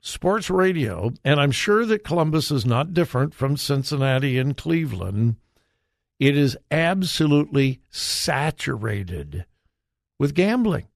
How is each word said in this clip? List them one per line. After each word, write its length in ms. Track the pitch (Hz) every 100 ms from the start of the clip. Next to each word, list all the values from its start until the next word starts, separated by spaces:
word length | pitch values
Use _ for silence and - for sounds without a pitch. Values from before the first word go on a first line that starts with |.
Sports 480 | - - 180 214 190
radio, 640 | 185 185 175 117 85 104 127
and 160 | - 147
I'm 120 | 143
sure 340 | 127 - 208 226
that 180 | 214
Columbus 460 | - 170 156 156 143
is 160 | 143 117
not 280 | 120 156
different 400 | 175 170 127 101 -
from 220 | 135 135
Cincinnati 800 | - 139 135 147 135 131 139 127
and 180 | 131 139
Cleveland, 760 | - 165 156 98 92 98 117 110 _ _ _ _ _ _ _ _
it 160 | 135 143
is 220 | 143 113 _
absolutely 1080 | 156 165 190 185 - 156 147 147 143 135 131 _
saturated 1600 | - - - - 135 151 - - 127 110 104 92 87 73 76 - _ _ _ _ _ _ _
with 160 | 143
gambling. 540 | 143 190 240 220 147 -